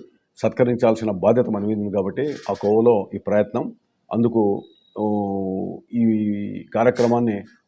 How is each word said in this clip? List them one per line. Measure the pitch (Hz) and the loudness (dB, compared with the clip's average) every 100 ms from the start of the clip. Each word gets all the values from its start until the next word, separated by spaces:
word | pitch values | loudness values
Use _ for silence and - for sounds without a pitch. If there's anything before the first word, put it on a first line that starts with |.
| - _ _ - | -10 _ _ -4
సత్కరించాల్సిన | 113 - 123 120 120 110 110 | -2 0 0 2 2 2 -2
బాధ్యత | 92 98 120 117 | 0 2 2 2
మన | 101 | -2
మీద | 104 107 | -2 -2
ఉంది | 104 | -2
కాబట్టి | 101 98 98 147 135 - | -2 -2 -4 -6 -6 -6
ఆ | 95 | -2
కోవలో | 101 107 117 110 - | 2 4 6 4 0
ఈ | 98 | -8
ప్రయత్నం. | - 104 104 120 180 - _ _ - | -2 0 0 -2 -6 -10 _ _ -6
అందుకు, | 113 113 113 104 101 - _ _ 104 | 0 0 2 2 0 -6 _ _ -6
ఓ, | 107 104 101 98 95 95 95 - - | -4 -2 -2 -4 -4 -6 -6 -10 -8
ఈ | 120 117 107 107 101 101 101 - | 0 2 2 0 -4 -6 -10 -6
కార్యక్రమాన్ని | 107 120 123 117 120 117 101 - _ | 0 2 2 2 2 0 -2 -8 _